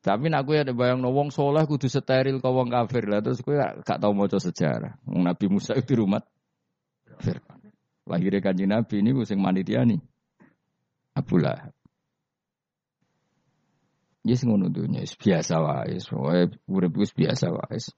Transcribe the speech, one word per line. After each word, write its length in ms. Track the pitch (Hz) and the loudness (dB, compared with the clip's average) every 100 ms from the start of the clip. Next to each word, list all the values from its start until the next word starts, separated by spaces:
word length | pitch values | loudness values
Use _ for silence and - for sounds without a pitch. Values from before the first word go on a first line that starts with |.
Tapi 240 | - 104 160 | 0 0 0
nak 160 | 151 | -2
kowe 80 | 135 | 0
ada 240 | 151 139 120 | 0 0 0
bayangno 320 | 123 127 127 135 | 2 2 0 0
wong 160 | 143 | -2
soleh 320 | - 143 147 | 0 2 2
kudu 240 | 156 147 131 | 2 0 0
steril 480 | 135 - 131 131 135 | -2 2 2 2 0
kok 160 | 131 | 0
wong 160 | 127 123 | 0 2
kafir. 400 | 123 113 123 104 | 0 0 -2 0
Lah 160 | 104 | 0
terus 160 | 110 127 | 0 -4
kowe 160 | - 143 | -2 0
gak, 320 | 127 - - | -2 -4 -4
gak 100 | 98 | 0
tau 80 | 104 | 2
maca 240 | 101 101 98 | 2 2 0
sejarah. 640 | 92 - 80 58 - - - | -2 0 0 0 -6 -12 -6
Wong 160 | 98 | 0
Nabi 240 | 87 90 101 | 0 0 0
Musa 240 | 98 - | 0 0
itu 220 | 113 127 | -4 0
di 20 | 123 | 0
rumah 240 | 101 104 - _ _ _ _ _ _ _ _ - | 2 0 -4 _ _ _ _ _ _ _ _ -8
Fir'aun. 480 | - - _ - 208 _ _ _ | -6 -6 _ -20 -20 _ _ _
Lahire 400 | - 87 92 98 | -6 -2 0 0
Kanjeng 240 | 98 92 98 | 0 0 0
Nabi 320 | 107 113 104 | 0 0 0
niku 240 | 107 135 | 2 0
sing 160 | 107 98 | -2 0
manitiani 560 | 95 95 87 113 123 147 - _ _ _ - _ _ _ _ _ _ - | 0 0 0 2 2 2 -4 _ _ _ -20 _ _ _ _ _ _ -8
Abu 240 | - 92 | 0 2
Lahab. 320 | 73 - - _ _ _ _ _ _ _ _ _ _ _ _ _ _ _ _ _ _ _ _ _ _ _ _ _ 110 | 2 -2 -10 _ _ _ _ _ _ _ _ _ _ _ _ _ _ _ _ _ _ _ _ _ _ _ _ _ 0
Ya 80 | 123 | 2
sing 160 | 123 | 2
ngono 160 | 104 92 | 2 2
dunya, 320 | - - - | -2 -4 -4
wis 160 | - - | -6 -2
biasa 400 | - - - 82 | 2 2 2 0
wae, 400 | 76 73 - - | 0 -2 -4 -6
wis 120 | - | -6
wae 400 | 58 67 87 87 - - | -4 0 2 2 -2 -4
urip 240 | 95 90 95 | 0 0 0
wis 160 | 101 - | -2 0
biasa 320 | 78 - 85 | 0 0 -2
wae. 320 | - - 76 - | -2 -6 -8 -10